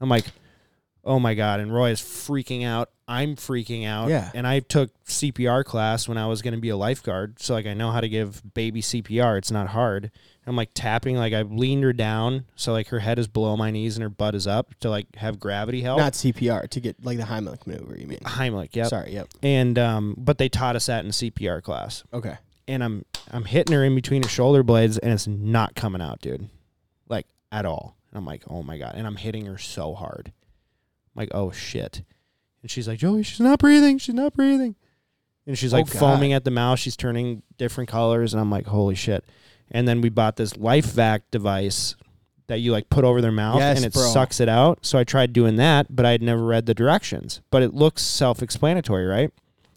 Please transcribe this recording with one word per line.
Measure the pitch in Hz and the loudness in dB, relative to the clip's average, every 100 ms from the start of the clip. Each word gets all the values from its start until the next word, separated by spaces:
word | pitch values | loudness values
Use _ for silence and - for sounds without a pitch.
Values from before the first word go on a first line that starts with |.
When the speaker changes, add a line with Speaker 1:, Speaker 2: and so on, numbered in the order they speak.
Speaker 1:
I'm | 131 | 0
like, | 117 - - _ _ _ _ _ _ - | 2 0 -12 _ _ _ _ _ _ -2
Oh | 131 | 0
my | 120 | 2
God. | 107 107 101 | 0 0 -2
And | 104 | -2
Roy | 120 123 | 0 2
is | 110 | 0
freaking | - - - 139 - 127 120 | -6 -14 -6 -6 -4 -6 -4
out. | 117 120 _ - | -4 -4 _ -8
I'm | 120 147 143 | -4 -4 -6
freaking | - 123 110 117 107 | -6 -6 -4 -8 -6
out. | 107 120 | -4 0
Speaker 2:
Yeah. | 151 87 120 | -2 -2 -6
Speaker 1:
And | 123 | 0
I | 135 | -2
took | 127 151 135 _ - | 0 0 0 _ -10
C | - 147 | -4 -4
P | 123 120 | -2 0
R | 127 | 0
class | 139 113 110 113 - | -2 -2 -2 -2 -4
when | 113 | -4
I | 110 | -4
was | 107 | -4
gonna | 120 113 | -6 -6
be | 113 | -4
a | 101 | -4
lifeguard. | 107 135 - 92 104 117 | -2 -4 -6 -6 -8 -10
So, | - | -4
like, | 113 104 | -4 -4
I | |
know | 104 113 | -4 -2
how | 117 | -2
to | 113 | -2
give | 107 101 - 98 | -4 -6 -8 -12
baby | - 113 110 | -6 -4 -4
C | - 120 | -4 -6
P | 104 113 | -2 0
R. | 120 101 | 2 0
It's | 95 | -2
not | 107 92 | -4 -2
hard. | 110 120 101 107 _ _ _ - | 0 0 -2 -6 _ _ _ -6
I'm, | 123 | -4
like, | 110 | -4
tapping, | - 113 113 131 127 | -6 -4 -2 -2 -2
like, | 113 | 0
I've | 110 104 | -2 -2
leaned | 110 127 139 | -2 0 2
her | 135 | 0
down. | 120 110 110 117 131 127 - | 0 -2 0 -2 -4 -8 -8
So, | - | -4
like, | 113 107 | -2 -2
her | 117 | -4
head | 104 120 | -2 -2
is | 110 | -2
below | 110 110 107 | -2 0 0
my | 110 | -2
knees | 107 110 110 | -2 -4 -4
and | |
her | 110 | -8
butt | 101 107 | -4 -2
is | 101 95 | -2 -2
up | 107 - - | -2 -4 -6
to, | 117 | -4
like, | 104 - - | -4 -6 -10
have | 110 101 | -8 -8
gravity | 101 101 110 123 | -6 -6 -4 -6
help. | 123 139 | -2 0
Speaker 2:
Not | 143 - | 0 0
C | 131 | -2
P | - 120 | 0 -2
R, | 110 - | -2 -6
to | 127 | -8
get, | 120 - | -8 -8
like, | 123 120 | -8 -6
the | 110 | -6
Heimlich | 110 98 - - | -6 -8 -12 -14
maneuver, | 80 58 - | -14 -14 -14
you | 71 | -14
mean? | - | -12
Speaker 1:
Heimlich, | - 123 131 101 82 113 | -10 -4 -4 -4 -6 -4
yep. | 117 | -2
Speaker 2:
Sorry, | - - | -4 -6
yep. | 98 - - | -10 -12 -4
Speaker 1:
And, | 139 135 123 120 | 2 4 4 2
um, | 117 110 104 101 | 2 0 -2 -2
but | 127 143 | 0 0
they | 131 | 0
taught | - 127 117 | 0 -2 -2
us | - | -2
that | 113 92 | -4 -4
in | |
C | - 117 | -4 -6
P | - 98 | -4 -4
R | 82 | -4
class. | - 65 50 - - | -6 -8 -8 -14 -12
Speaker 2:
Okay. | 156 107 - _ _ - | -10 -10 -12 _ _ -8
Speaker 1:
And | 131 | -4
I'm, | 120 104 - - - | -4 -6 -10 -16 -10
I'm | 120 98 | -8 0
hitting | 151 170 | 0 4
her | 147 135 | 4 4
in | 131 | 2
between | - 139 | 0 -2
her | 117 | 0
shoulder | - 127 139 | 2 6 6
blades, | 120 113 113 110 | 6 6 4 2
and | 117 | 0
it's | 107 107 | 0 -2
not | 101 107 113 107 - | -4 0 0 0 -4
coming | 110 92 | -6 -4
out, | 78 55 | -6 -8
dude. | 65 67 104 _ _ _ _ _ - | -8 -8 -10 _ _ _ _ _ -8
Like, | 110 - _ _ | -8 -8 _ _
at | 107 92 | -6 -4
all. | 78 - _ _ | -6 -10 _ _
And | 107 | -12
I'm | 82 | -12
like, | 73 - | -12 -12
"Oh | 85 | -12
my | 71 78 | -10 -10
God." | 60 98 | -10 -10
And | 110 | -10
I'm | 98 | -8
hitting | 107 107 101 | -8 -8 -10
her | 95 | -12
so | - - 78 | -12 -8 -8
hard. | 76 73 - - | -8 -12 -12 -16
I'm | _ _ _ _ _ _ _ _ - | _ _ _ _ _ _ _ _ -10
like, | 107 | -6
"Oh | 101 95 | -4 -4
shit." | - - - - - - _ _ _ _ _ | -6 -8 -8 -8 -12 -18 _ _ _ _ _
And | 117 | -12
she's | 127 113 | -8 -8
like, | 113 | -2
"Joey, | 175 214 | 0 0
she's | 208 - | -2 2
not | 247 294 | 4 6
breathing. | 285 294 285 269 | 8 8 8 4
She's | - 240 | 0 -2
not | 285 | 0
breathing." | - 269 269 247 202 _ _ _ _ _ _ 143 | 2 4 4 0 -4 _ _ _ _ _ _ -8
And | 131 | -2
she's, | 127 | 2
Speaker 2:
Oh, | 127 | 2
Speaker 1:
like, | 156 | 2
Speaker 2:
God. | - | 4
Speaker 1:
foaming | 139 139 139 | 4 6 4
at | 135 131 | 2 0
the | |
mouth. | 120 120 127 | 0 2 0
She's | 127 - | -2 -4
turning | 123 117 123 110 - - | -4 -2 -4 -6 -12 -6
different | 120 - 120 | -6 -4 -4
colors. | 113 117 117 117 | 0 2 4 2
And | 107 | 2
I'm | 104 | 0
like, | 101 101 | 0 0
"Holy | 104 101 95 | 2 2 0
shit." | - 95 - _ _ _ _ | -2 -2 -4 _ _ _ _
And | 117 123 | -2 2
then | 117 | 2
we | 117 | 2
bought | 113 110 - | 2 2 2
this | 107 | -4
LifeVac | - 110 147 - 117 113 107 - | -2 2 2 2 2 2 2 -2
device | 113 101 98 98 - - - _ _ _ _ - | -2 0 0 0 -2 -6 -8 _ _ _ _ -8
that | 113 | -2
you, | 120 | 0
like, | 107 - | 0 0
put | 143 | 4
over | 127 123 | 4 6
their | 113 | 4
mouth | 107 107 127 | 2 2 4
Speaker 2:
Yes, | 143 135 | 4 2
Speaker 1:
and | 120 | 2
it | |
Speaker 2:
bro. | 127 | 2
Speaker 1:
sucks | 127 135 127 - | 4 4 2 2
it | 117 | 4
out. | 113 156 - - | 6 6 4 0
So | 135 | 2
I | |
tried | 120 135 123 | 2 2 4
doing | 120 113 110 | 4 4 6
that, | 156 147 - | 6 4 2
but | 127 120 | 2 4
I | |
had | 117 | 4
never | 117 117 | 2 0
read | 117 117 113 | 2 0 2
the | |
directions. | 110 127 190 - - - - - | 2 4 2 0 -8 -10 -14 0
But | 131 | 2
it | 120 | 2
looks | 139 156 - | 4 2 4
self-explanatory, | - - 127 117 120 - 151 180 117 95 92 | -4 0 0 0 -4 0 2 2 0 0 0
right? | 101 156 _ _ _ _ | 2 0 _ _ _ _